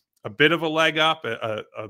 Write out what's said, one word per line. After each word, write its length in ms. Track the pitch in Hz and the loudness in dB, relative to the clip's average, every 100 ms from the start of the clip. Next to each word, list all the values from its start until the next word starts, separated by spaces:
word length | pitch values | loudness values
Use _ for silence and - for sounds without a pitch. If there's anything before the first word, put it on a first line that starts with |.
| _ _ | _ _
a 60 | 117 | -8
bit 200 | 101 151 | 2 4
of 120 | 165 | 4
a 60 | 160 | 0
leg 280 | 160 160 156 | 0 0 2
up, 300 | 160 160 120 | 0 0 -6
a, 380 | 113 113 107 - | -6 -4 -6 -8
a, 80 | |
a, 40 | 117 | -12